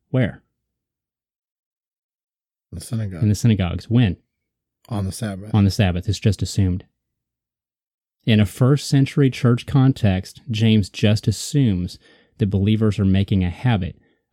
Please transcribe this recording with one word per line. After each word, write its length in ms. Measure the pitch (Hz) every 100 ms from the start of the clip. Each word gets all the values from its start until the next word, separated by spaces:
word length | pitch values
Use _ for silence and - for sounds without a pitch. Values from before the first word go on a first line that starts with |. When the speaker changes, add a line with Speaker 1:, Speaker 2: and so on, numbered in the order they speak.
| _
Speaker 1:
where? 320 | 131 107 - _ _ _ _ _ _ _ _ _ _ _ _ _ _ _ _ _ _ _ _ _ _ _
Speaker 2:
The 80 | 90
synagogue. 420 | - 113 104 90
Speaker 1:
In 60 | 107
the 60 | 104
synagogues. 520 | 120 104 90 87 -
When? 280 | 117 110 82 _ _ _ _ _ _ -
Speaker 2:
On 160 | 104
the 80 | 95
Sabbath. 420 | - 107 95 104
Speaker 1:
On 100 | 107
the 60 | 98
Sabbath. 380 | - 95 90 -
It's 100 | 95
just 240 | 113 98
assumed. 420 | 92 - 95 90 - _ _ _ _ _ _ _ _ _ _ _ _ _
In 160 | - 110
a 60 | 104
first 420 | - 127 143 -
century 420 | 139 135 - 139
church 360 | - 123 120 -
context, 760 | 139 131 127 104 92 - - -
James 380 | 107 113 110 95
just 400 | - 110 104 -
assumes 680 | 101 - 147 127 92 87 - _ _ _ -
that 80 | 107
believers 480 | 98 98 110 110 101
are 60 |
making 400 | 98 95 98 98
a 60 | 90
habit 480 | 87 123 110 87 - _ _ _